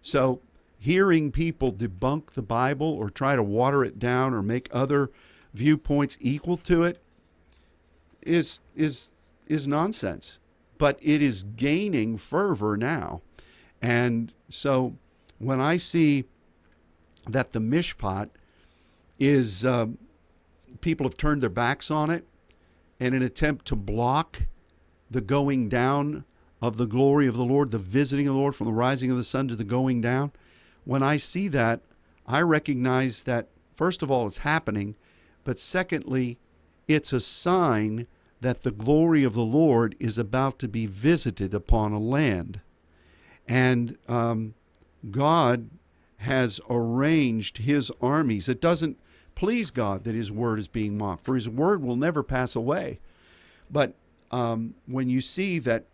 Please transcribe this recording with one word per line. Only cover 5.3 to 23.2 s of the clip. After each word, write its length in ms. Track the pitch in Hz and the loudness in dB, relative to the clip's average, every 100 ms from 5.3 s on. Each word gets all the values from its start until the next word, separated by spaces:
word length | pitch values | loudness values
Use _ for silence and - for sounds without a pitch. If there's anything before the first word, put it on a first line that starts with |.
| _ _ | _ _
viewpoints 640 | - 143 151 - 143 139 - | -2 2 2 2 0 0 -2
equal 380 | 123 147 175 175 | -2 -2 -2 -4
to 260 | - 175 | 2 2
it 180 | 170 175 _ _ _ _ _ _ _ _ _ _ _ _ | 2 -2 _ _ _ _ _ _ _ _ _ _ _ _
is, 380 | - 170 - - _ | 0 0 0 -6 _
is, 340 | - 156 131 - _ _ _ - | -2 -2 -2 -12 _ _ _ -4
is 200 | 151 139 | -2 0
nonsense. 720 | 147 185 214 98 78 - - _ _ _ _ | 0 0 -2 -6 -6 -12 -16 _ _ _ _
But 220 | 147 - | 0 2
it 200 | - 151 | 0 2
is 220 | 143 98 | 2 0
gaining 760 | 101 110 139 160 208 151 110 110 | -8 -2 0 2 0 0 -2 -4
fervor 580 | - 156 202 127 107 | -4 -2 0 0 0
now. 460 | 104 127 156 87 - - - - - _ _ | 0 -2 -4 -6 -10 -16 -20 -20 -20 _ _
And 520 | - 120 123 117 117 _ - | 0 2 2 0 -4 _ -16
so 480 | - 143 131 127 - _ _ _ _ | -6 0 0 0 -6 _ _ _ _
when 220 | 117 135 | -4 0
I 160 | 139 175 | 0 0
see 480 | - 170 156 143 131 _ _ _ _ _ _ _ _ - | 0 2 4 4 -2 _ _ _ _ _ _ _ _ -18
that 280 | - 127 127 | -4 -4 -2
the 60 | 117 | -2
mishpat 680 | 110 156 175 - 101 95 107 _ _ _ _ _ _ _ _ _ | 0 0 -2 -4 -4 -4 -6 _ _ _ _ _ _ _ _ _
is, 480 | 135 139 117 95 | 4 4 2 0
uh, 220 | 123 123 113 - - _ _ _ _ _ _ - | 0 0 -2 -6 -18 _ _ _ _ _ _ -6
people 240 | 170 156 | -4 -2
have 120 | 131 - | -2 0
turned 240 | 151 147 | 0 2
their 80 | 120 | 0
backs 400 | 95 120 143 - | 0 0 -2 -2
on 200 | 151 151 | 0 0
it 160 | 170 - _ _ _ _ _ _ _ | -2 -6 _ _ _ _ _ _ _
in 140 | 123 | 0
an 80 | 131 | 0